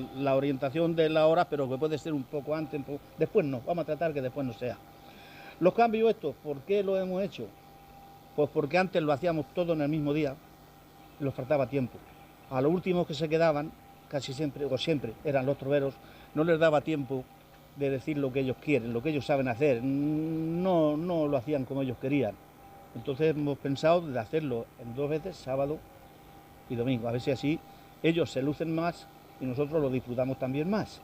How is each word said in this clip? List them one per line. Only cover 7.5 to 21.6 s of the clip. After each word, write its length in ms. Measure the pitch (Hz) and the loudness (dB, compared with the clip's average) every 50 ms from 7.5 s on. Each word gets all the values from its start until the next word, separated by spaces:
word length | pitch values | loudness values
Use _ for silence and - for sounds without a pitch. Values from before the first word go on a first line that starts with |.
| - - - - - - - - - - - - - - - - - | -12 -18 -20 -20 -20 -20 -20 -20 -20 -20 -20 -20 -20 -20 -20 -8 0
Pues 140 | - 151 143 - | 0 0 2 2
porque 240 | 156 147 135 147 180 | -2 -2 2 2 2
antes 240 | 190 180 - 180 | 2 2 2 0
lo 100 | 156 147 | 2 2
hacíamos 340 | 147 127 170 175 165 160 - - - | 0 2 2 0 0 0 -2 -2 -2
todo 200 | - 180 170 170 | -2 0 0 2
en 80 | 156 | 2
el 80 | 147 143 | 2 0
mismo 240 | 156 156 147 143 147 | 0 0 0 0 0
día 220 | 156 151 135 131 143 - - - - - - - - - - - - - - - - | 0 0 -2 -4 -8 -14 -20 -20 -20 -20 -20 -20 -20 -20 -20 -20 -20 -20 -20 -12 -6
y 40 | 147 | -4
nos 80 | 135 127 | -4 -4
faltaba 340 | - 131 120 151 143 135 117 | -4 -2 0 0 0 0 0
tiempo. 300 | 135 139 127 113 - - - - - - - - - - - - | 0 -2 -2 -2 -6 -12 -18 -20 -20 -20 -20 -20 -20 -20 -12 -4
A 120 | 135 127 | -2 2
los 100 | 135 151 | 2 2
últimos 340 | 170 185 - 190 180 175 170 | 2 2 0 0 0 0 0
que 80 | - 165 | -2 -2
se 140 | 131 165 156 | -4 -2 0
quedaban, 440 | 156 160 165 165 151 147 147 160 - - - - - - - - | 2 4 4 4 4 2 -2 -6 -10 -16 -20 -20 -20 -20 -18 -8
casi 260 | - 143 127 - 131 | -8 -6 -6 -6 -6
siempre, 300 | 127 156 147 131 135 143 | -4 -4 -4 -2 -4 -2
o 120 | 135 131 127 | -2 -2 -2
siempre, 360 | - - 160 139 - 113 107 - - | 0 0 0 0 -2 -6 -10 -6 -4
eran 200 | 151 135 135 127 | 0 0 0 2
los 120 | 135 139 - | 0 -2 -2
troveros, 380 | 127 135 143 147 139 139 131 - - - - - - - - | -2 0 0 2 0 0 -4 -8 -18 -20 -20 -20 -20 -6 -2
no 120 | 147 156 | 0 2
les 120 | 170 165 156 | 4 4 4
daba 200 | 165 160 151 147 | 4 4 4 4
tiempo 460 | 139 160 160 147 139 117 135 131 127 - - - - - - - - - - | 2 2 -2 -2 -2 -4 -4 -6 -6 -8 -16 -20 -20 -20 -20 -20 -20 -20 -8
de 140 | 135 139 139 | -4 -2 -2
decir 280 | 139 131 - - 156 147 | -2 -2 -2 -4 -2 -2
lo 140 | 139 131 | -2 0
que 80 | 123 139 | 0 0
ellos 160 | 135 131 120 - | 0 0 -2 -4
quieren, 320 | - 151 147 127 113 120 120 | 0 2 2 2 2 0 -4
lo 100 | 117 117 | -2 -2
que 60 | 160 | 0
ellos 160 | 151 143 120 | -2 -2 0
saben 240 | - 147 139 131 131 | 0 0 2 2 0
hacer, 340 | 117 107 147 147 131 117 120 | 0 2 4 4 4 2 2
no, 1120 | 135 135 143 143 151 156 151 156 160 160 160 160 160 165 170 180 190 185 165 156 151 151 | 0 0 0 0 0 0 0 -2 -2 -2 -2 -2 -2 -2 0 0 2 4 4 4 4 2
no 320 | 151 170 185 175 165 151 147 | 0 -2 -2 0 0 2 2
lo 80 | 143 | 0
hacían 300 | 131 110 156 151 139 | 0 0 0 -2 -2